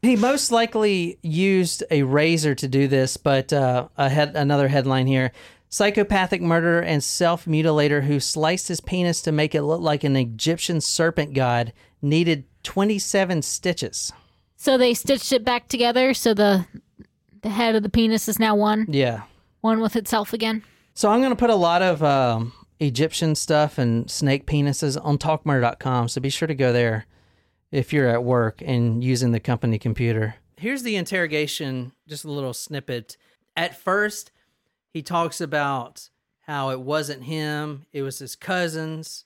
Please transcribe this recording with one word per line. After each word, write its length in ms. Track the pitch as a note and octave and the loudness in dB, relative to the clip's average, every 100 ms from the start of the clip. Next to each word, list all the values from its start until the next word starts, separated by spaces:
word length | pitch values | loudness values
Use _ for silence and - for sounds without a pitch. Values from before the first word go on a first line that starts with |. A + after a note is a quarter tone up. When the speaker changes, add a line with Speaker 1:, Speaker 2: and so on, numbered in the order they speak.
Speaker 1:
He 120 | A#3 B3 | 4 4
most 340 | A#3+ C#4 - | 2 2 2
likely 640 | A#3 A3+ A3+ G#3+ F#3+ E3+ - | 2 2 2 2 2 -2 -6
used 600 | E3 D#3 F#3+ F#3+ F3 - - | -4 0 4 4 2 -2 0
a 120 | D#3 | 2
razor 520 | C3 C#3+ D#3+ E3 D3+ | 4 4 4 2 0
to 140 | C3 C#3 | 0 0
do 180 | C3+ C#3 | 2 2
this, 300 | C3+ C3 - | 2 0 -2
but, 360 | D3+ C#3 C3+ | 0 0 2
uh, 360 | D3 C3 B2 B2 - | 0 2 0 -2 -2
a 120 | C#3 | 0
head-, 260 | C#3+ D3 D3+ | 2 0 0
another 320 | C#3+ C#3+ C3+ | 2 2 2
headline 380 | C#3+ C3 C3 C3 | 2 2 2 2
here. 260 | C3+ B2+ - - - _ | 2 0 -4 -20 -20 _
Psychopathic 720 | - G#3 G#3 G3+ G3+ F#3 F#3 | 0 0 2 2 2 0 0
murderer 380 | E3+ E3 E3 E3+ | 2 2 4 2
and 220 | E3+ D3+ | 2 -2
self-mutilator 1000 | - - E3+ E3+ - D#3 D#3+ D3+ D3 D3 | -2 0 0 0 0 0 2 2 2 2
who 140 | C#3 C#3+ | 0 0
sliced 480 | - - D#3 F3+ - | -2 -2 0 0 -4
his 120 | E3+ | -8
penis 420 | - F3+ F3 E3 | -4 -2 0 0
to 100 | - | -2
make 220 | D3+ D3+ | 0 0
it 80 | D#3 | 0
look 180 | D3 E3 | 0 0
like 240 | E3 D3 | 0 0
an 120 | D3+ C3+ | 2 0
Egyptian 640 | A#2+ A2 D3+ E3 - E3 | 0 -2 -2 -2 -2 -2
serpent 520 | - - E3 D#3+ D3+ | -2 0 0 0 -4
god 380 | C3+ B2+ A#2+ A#2 - _ _ | 0 0 0 -2 -8 _ _
needed 420 | C#3+ D#3+ E3+ D3+ C3 _ | 0 2 2 0 -4 _
twenty-seven 760 | - - G3+ G#3 - G3+ F#3 F3 | -8 -2 0 0 0 0 0 -2
stitches. 680 | - - F#3 E3+ A#2 - - - _ _ _ _ | -4 -4 -4 -4 -6 -8 -10 -12 _ _ _ _
Speaker 2:
So 200 | - C4 | 0 4
they 160 | B3 | 4
stitched 380 | A#3+ - C4+ - | 2 0 -2 2
it 120 | C4 | 0
back 240 | A3 A#3+ _ | 0 -4 _
together, 440 | A#3 A#3+ A#3+ B3+ | 0 2 4 2
so 220 | B3+ A#3+ | 2 2
the, 320 | G#3 G#3 F#3+ F3 - _ _ - _ _ G3+ | 4 4 2 0 -12 _ _ -20 _ _ -12
the 60 | G#3+ | -6
head 240 | G3+ A#3 | -2 2
of 80 | A3 | 2
the 60 | G#3 | 2
penis 400 | A#3 A3+ A3 - | 2 2 2 -2
is 100 | G#3 | 0
now 160 | A3 | 2
one? 320 | G#3 G#3 G#3+ G#3+ | 4 2 2 0
Speaker 1:
Yeah. 340 | C#3 B2+ A2+ G#2+ _ _ _ | 0 0 -2 -12 _ _ _
Speaker 2:
One 180 | A3 A3 | 0 0
with 160 | A3+ A#3+ | 0 -2
itself 360 | G3+ A3+ G#3 | -2 -2 -2
again? 280 | A#3 A3 A3 - _ _ | -4 -2 -4 -8 _ _
Speaker 1:
So 160 | - G#3+ | 0 2
I'm 120 | A3+ | 4
gonna 140 | C4 A#3+ | 2 2
put 140 | A#3+ | 2
a 40 | |
lot 280 | G#3 E3+ F3 | 4 4 4
of, 200 | F#3 D#3 | 2 2
um, 500 | D3+ C#3 B2+ A2+ A#2 - _ _ | 2 4 2 0 -4 -10 _ _
Egyptian 540 | D3 A#2+ D#3+ - D#3+ | -2 0 -2 0 0
stuff 420 | D3+ - D3+ D3+ - | -2 2 2 2 0
and 320 | A#2+ A#2 A#2+ | 0 0 -2
snake 360 | - D3 C3+ - | -2 0 0 0
penises 520 | D3 C#3+ C3+ D3+ C3+ | 0 0 0 -2 -2
on 140 | D3+ C#3+ | -2 -2
talkmurder 420 | D#3 D#3 D#3 C#3 | 0 -2 0 2
dot 180 | A#2+ - | 2 0
com, 300 | C3+ B2 A#2+ | -2 0 0
so 120 | - | -2
be 100 | C3+ | -4
sure 180 | - D#3+ | -4 -4
to 60 | |
go 180 | C#3 C3 | 0 2
there 320 | A#2+ A#2+ A2 - _ _ _ _ _ _ | 4 2 0 -6 _ _ _ _ _ _
if 220 | C#3+ B2 | -4 0
you're 160 | D3+ B2+ | 2 2
at 160 | A#2 | 2
work 360 | B2 B2+ A2+ - - | 2 2 0 -4 -4
and 380 | B2 A#2+ A2+ | 0 0 0
using 260 | B2+ B2 B2 | 0 0 0
the 80 | A#2 | 0
company 380 | - A#2+ B2 A2 | -2 -2 0 -2
computer. 560 | A#2+ G#2+ A#2+ A2 A2 - _ _ | -2 -2 -2 0 -4 -8 _ _
Here's 260 | G#3 C4+ | -6 -6
the 140 | A#3+ G#3 | -4 -4
interrogation, 960 | E3+ F#3+ E3+ D3+ D3 - D3 C3 B2+ _ _ | -2 -2 -2 -2 -4 -4 -6 -6 -8 _ _
just 160 | D3 | -14
a 60 | D#3 | -10
little 220 | C#3+ C3+ | -8 -8
snippet. 600 | A#2+ - C#3+ - B2 A2 - _ _ _ - | -8 -10 -10 -8 -10 -10 -20 _ _ _ -6
At 220 | F3 - | -6 -6
first, 540 | - G3 G#3 G#3 - _ _ _ _ _ _ | -2 0 0 -4 -16 _ _ _ _ _ _
he 100 | E3 | -14
talks 380 | D3 E3+ E3+ - | -4 -2 -2 -4
about 680 | D#3+ D3 C#3+ C3+ A#2+ - - _ _ _ - | -4 -2 -2 -4 -8 -18 -20 _ _ _ -10
how 240 | C#3+ C3+ | -6 -4
it 100 | C3 | -6
wasn't 420 | C3 D3+ D3 C#3 | -4 -4 -4 -10
him, 640 | B2+ D#3 D3+ D3+ D3+ C#3 D3+ | -8 -6 -4 -6 -8 -10 -12
it 100 | D3 | -8
was 160 | C#3 C3 | -8 -10
his 160 | C3 | -14
cousins. 880 | - - F#3 F3 D#3+ D#3+ D#3+ D#3 - | -14 -6 -4 -2 -4 -8 -10 -12 -18